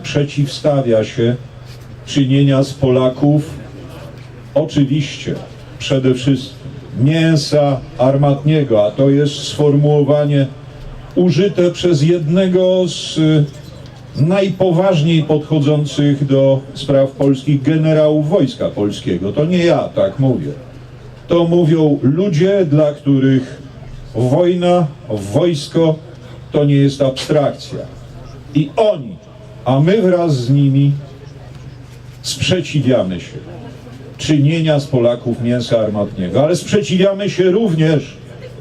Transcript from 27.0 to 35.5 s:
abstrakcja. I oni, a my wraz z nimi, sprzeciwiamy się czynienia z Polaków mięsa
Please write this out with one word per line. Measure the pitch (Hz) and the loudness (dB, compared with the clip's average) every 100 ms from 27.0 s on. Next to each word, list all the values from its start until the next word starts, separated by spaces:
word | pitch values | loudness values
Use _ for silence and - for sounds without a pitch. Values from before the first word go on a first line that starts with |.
abstrakcja. | 131 - - 143 131 - - 120 - - - - - - - 147 | -2 -2 0 0 0 -4 -12 -12 -12 -16 -20 -18 -18 -20 -4 -2
I | 147 - | -2 0
oni, | 214 180 113 - - - - - 127 | 0 0 -6 -14 -18 -20 -20 -8 0
a | 135 | 2
my | 160 220 | 4 4
wraz | 185 180 170 131 | 4 2 2 0
z | 120 | 2
nimi, | 143 139 139 143 143 - - - - - - - - - - - - | 2 4 4 2 0 -8 -18 -20 -20 -20 -18 -20 -20 -20 -20 -20 -14
sprzeciwiamy | - - - 185 - 151 120 120 95 87 | -10 -6 -2 -2 -2 -2 2 0 0 -6
się | - - - - - - - - - - | -10 -16 -16 -16 -18 -18 -20 -18 -18 -10
czynienia | - 151 143 165 160 143 | 0 2 2 2 2 0
z | - | 0
Polaków | 127 120 120 123 113 | 2 2 0 -4 -2
mięsa | 120 | -2